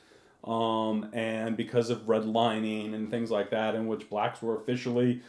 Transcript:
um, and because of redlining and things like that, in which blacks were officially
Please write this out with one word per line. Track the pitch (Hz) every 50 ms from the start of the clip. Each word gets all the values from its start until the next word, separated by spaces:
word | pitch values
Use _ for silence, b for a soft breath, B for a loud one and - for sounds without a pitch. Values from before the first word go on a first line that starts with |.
| b b b b b b b b b
um, | - - 113 113 113 110 110 110 110 110 107 107 -
and | - 117 113 113 110 110 110 113 113 104
because | - - - 120 117 117
of | 123 110 107 110
redlining | 113 107 107 110 107 113 117 117 107 110 110 110 110 107 104 107 107
and | 107 110 107
things | 123 117 117 113
like | 113 104 101 -
that, | - 110 110 110 107
in | 110 113 110
which | 110 104 - -
blacks | 101 104 107 120 - -
were | - 113 113
officially | 104 - - 123 123 - 123 120 120 123 123 123 123 B